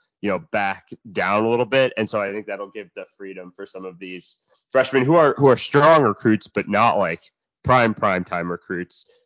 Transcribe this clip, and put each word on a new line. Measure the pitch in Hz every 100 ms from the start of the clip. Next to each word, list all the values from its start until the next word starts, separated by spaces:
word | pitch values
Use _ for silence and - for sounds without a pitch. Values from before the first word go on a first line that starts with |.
| _ -
you | 101
know, | 90
back | 80 107 98 95 _ - 107
down | 95 92 104
a | 113
little | 120 110
bit. | 135 127 -
And | 104
so | 110
I | 98
think | 104 104
that'll | 101 101
give | 107 92 101
the | 92 _
freedom | 98 92 90 92
for | 98
some | 95 95
of | 87
these | 92 90 - - _ _ _
freshmen | 131 123 135
who | 131 170
are, | 147 -
who | 139
are | 113
strong | - 143 151 160
recruits, | 117 - 117 107 -
but | 104 90
not, | 101 117 101
like, | 87 85 _ _ _ _
prime, | - 127 113
prime | 104 104 90
time | 87 87 87
recruits | 87 - 87 90 - - _